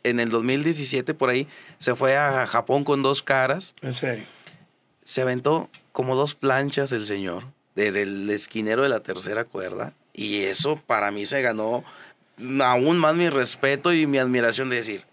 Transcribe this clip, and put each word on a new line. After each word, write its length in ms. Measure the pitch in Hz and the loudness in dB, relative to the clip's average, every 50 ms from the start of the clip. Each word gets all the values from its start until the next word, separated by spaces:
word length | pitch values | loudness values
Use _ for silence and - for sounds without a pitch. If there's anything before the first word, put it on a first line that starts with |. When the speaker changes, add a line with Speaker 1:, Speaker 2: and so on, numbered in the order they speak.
| - | -2
Speaker 1:
en 160 | 123 120 120 | 0 0 0
el 120 | 117 117 | 0 0
dos 120 | 113 117 113 | 0 0 0
mil 220 | 127 131 139 147 | 0 0 0 0
diecisiete 500 | 165 165 151 139 127 131 127 123 - 156 | 0 -2 -2 -2 -2 -2 -2 -2 -2 -2
por 160 | - 135 127 | 0 0 2
ahí, 160 | 123 131 139 143 - - - - - - | 2 0 -2 -4 -10 -20 -20 -20 -12 -6
se 160 | - 127 120 | -2 -2 0
fue 220 | - 135 131 135 | 2 2 2 4
a 280 | 143 147 139 135 131 123 - | 4 2 2 2 0 0 0
Japón 340 | - 143 - - 139 143 143 | 0 -2 0 2 0 0 2
con 200 | 147 143 139 135 | 2 0 2 2
Dos 200 | 135 143 - - | 2 0 0 0
Caras. 540 | - 135 135 131 131 143 185 - - - - - | 2 2 2 2 2 0 -2 -6 -10 -12 -10 -8
Speaker 2:
¿En 120 | 131 123 | -6 -6
serio? 300 | - 139 131 117 110 101 - - - - - - - _ _ _ _ _ _ _ _ - | -4 -4 -4 -6 -6 -10 -16 -20 -20 -20 -20 -20 -20 _ _ _ _ _ _ _ _ -8
Speaker 1:
Se 180 | - - - 131 | -6 -2 -2 0
aventó 480 | 127 127 123 123 143 156 165 - - - - _ _ - | 0 -2 0 0 2 0 0 -2 -6 -14 -20 _ _ -4
como 240 | - 127 127 131 | -4 -2 0 2
dos 180 | 131 147 147 - | 0 0 0 -2
planchas 560 | - - 135 131 135 139 143 - 143 139 131 | -2 0 2 2 2 2 0 0 -2 -2 0
el 160 | 127 110 107 | -2 -4 -4
señor, 380 | 104 101 98 98 92 85 92 120 135 - _ _ _ - | -4 -4 -4 -4 -6 -6 -8 -10 -14 -20 _ _ _ -2
desde 260 | 196 208 208 190 - 101 | 0 0 2 2 0 0
el 260 | 98 - 98 98 104 | -2 -2 -4 -2 -2
esquinero 520 | 104 - - - - 110 107 107 113 123 139 | -2 -2 -4 -4 -4 -4 -2 0 2 2 2
de 60 | 139 | 2
la 100 | 120 107 | 0 -2
tercera 440 | - - 95 90 - - 107 113 117 | -4 -6 -8 -6 -6 -6 -4 -4 -6
cuerda, 480 | - - 98 92 92 98 101 117 - - _ _ _ - | -6 -8 -8 -8 -8 -8 -8 -10 -10 -12 _ _ _ -12
y 280 | - - 107 104 101 98 | -10 -6 -4 -2 -2 0
eso 380 | 98 95 - - 143 151 147 - - | 0 0 0 0 0 -2 -4 -2 -2
para 240 | 120 107 104 101 104 | 0 0 0 -2 -2
mí 120 | 104 101 | -4 -6
se 160 | 101 135 139 | -4 -2 -2
ganó 440 | 127 120 110 107 107 110 120 120 120 - - - - - - _ _ _ _ - 117 127 135 135 131 | 0 0 -2 -2 -2 -2 -4 -4 -6 -10 -18 -20 -20 -20 -20 _ _ _ _ -14 -8 -4 0 2 4
aún 340 | 127 123 123 131 156 170 175 | 4 4 4 4 4 4 4
más 160 | 160 156 160 | 4 4 4
mi 140 | 170 175 165 | 4 2 2
respeto 640 | 143 135 123 120 - - - 135 143 139 - 175 175 | 2 2 0 0 0 0 2 0 2 2 2 2 2
y 160 | 160 156 143 | 4 2 2
mi 100 | 139 135 | 2 2
admiración 500 | 131 127 127 123 117 117 113 131 135 131 | 2 2 2 2 2 2 2 0 -2 -2
de 80 | 123 | -2
decir 280 | 117 110 107 104 95 - _ | -2 -2 -4 -6 -10 -12 _